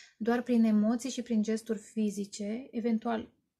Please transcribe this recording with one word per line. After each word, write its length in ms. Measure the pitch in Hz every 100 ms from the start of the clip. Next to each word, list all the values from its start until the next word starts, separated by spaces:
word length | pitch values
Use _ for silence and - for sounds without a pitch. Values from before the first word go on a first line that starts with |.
| - -
Doar 240 | 220 247
prin 220 | 240 233
emoții 460 | 226 214 214 240 262
și 120 | 240
prin 200 | 233 220
gesturi 380 | 214 220 - 208
fizice, 880 | - 220 214 196 202 - 202 233 277
eventual 600 | 233 233 220 240 220 - _ _ _